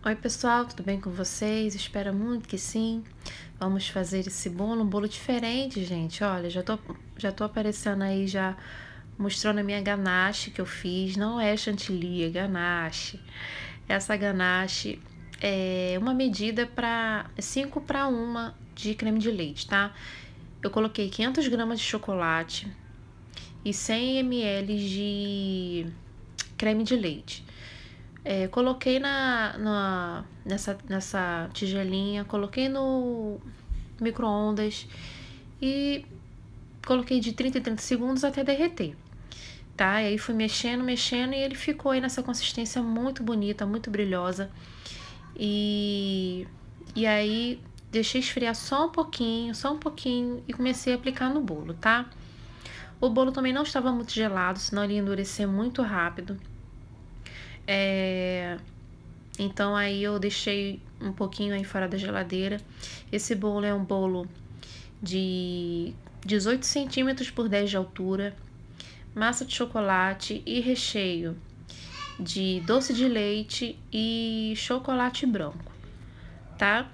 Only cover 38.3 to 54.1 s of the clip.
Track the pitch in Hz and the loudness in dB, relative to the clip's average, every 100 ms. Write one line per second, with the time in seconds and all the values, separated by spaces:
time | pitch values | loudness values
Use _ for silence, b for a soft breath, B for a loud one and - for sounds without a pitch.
38.3 | 277 269 277 339 339 170 143 - - B | 2 2 4 4 2 -4 -4 -16 -16 B
39.3 | B B B B - 190 208 214 208 - | B B B B 2 4 6 4 2 0
40.3 | 226 220 - 240 247 254 247 - 247 254 | 2 2 2 0 0 0 2 2 2 2
41.3 | 269 269 269 - 302 277 262 254 254 254 | 2 0 0 -2 2 4 4 2 -2 -2
42.3 | 240 - - 226 254 233 226 254 269 226 | 0 0 0 0 0 2 2 0 0 0
43.3 | 226 202 208 202 220 220 208 202 180 180 | 2 2 0 0 0 -2 0 2 2 0
44.3 | 185 196 B B B B B B B B | -2 -4 B B B B B B B B
45.3 | - 208 208 208 208 208 202 196 190 185 | -4 0 2 2 2 2 2 2 2 0
46.3 | 180 185 - - - - - 220 214 208 | -2 -8 -12 -18 -16 -6 2 4 4 4
47.3 | 220 240 247 - - - 220 220 254 262 | 2 0 -4 -8 -16 -2 0 2 2 0
48.3 | - 240 226 - 277 330 330 320 - 226 | 0 0 0 2 4 4 2 0 2 0
49.3 | 226 233 226 269 302 302 302 262 247 240 | 2 0 0 0 0 -2 -2 0 2 0
50.3 | 247 - - 254 254 - 247 262 262 254 | -2 -6 0 2 2 2 2 2 2 2
51.3 | 294 233 151 151 165 220 233 247 B B | 2 2 -2 -6 2 4 4 2 B B
52.3 | B B B B B B - 247 233 262 | B B B B B B 2 4 6 6
53.3 | 262 254 262 294 269 254 240 233 | 4 2 2 2 2 2 2 0